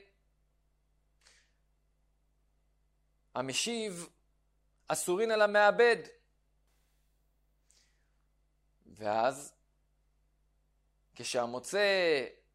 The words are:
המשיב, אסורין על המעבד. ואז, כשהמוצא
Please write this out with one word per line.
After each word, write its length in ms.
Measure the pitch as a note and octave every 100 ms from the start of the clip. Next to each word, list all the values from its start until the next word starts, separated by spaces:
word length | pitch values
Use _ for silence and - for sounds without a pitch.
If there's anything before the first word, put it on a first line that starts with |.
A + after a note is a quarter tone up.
| - _ _ _ _ _ _ _ _ _ _ _ _ _ _ _ _ _ _ _ _ _ _ _ _ _ _ _ _ _ _ _ _
המשיב, 720 | B2 C3 B2+ A3+ A#3 G#3+ F3 E3+ _ _ _ _ _ _ _ -
אסורין 420 | D#3 - F3+ A3+
על 120 | G#3+
המעבד. 540 | G#3 G#3 G#3 G3 A#3+ A3+ - - _ _ _ _ _ _ _ _ _ _ _ _ _ _ _ _ _ _ _ _ _ _ _ _ _ _ -
ואז, 680 | F#2+ G#2 A2 B2 C3+ C#3+ - _ _ _ _ _ _ _ _ _ _ _ _ _ _ _
כשהמוצא 1080 | - A#2 B2+ A#2+ B2 - G3 G3+ G3 E3+ C#3+ A#2+ - _